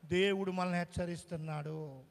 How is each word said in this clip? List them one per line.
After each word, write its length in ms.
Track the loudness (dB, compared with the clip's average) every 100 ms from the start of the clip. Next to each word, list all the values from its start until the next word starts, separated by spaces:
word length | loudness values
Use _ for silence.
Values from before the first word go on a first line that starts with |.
దేవుడు 460 | 2 4 6 4 0
మనల్ని 280 | 0 2 2
హెచ్చరిస్తున్నాడు. 1300 | 0 -2 -2 -4 -6 -6 -4 -4 -4 -4 -6 -10 -16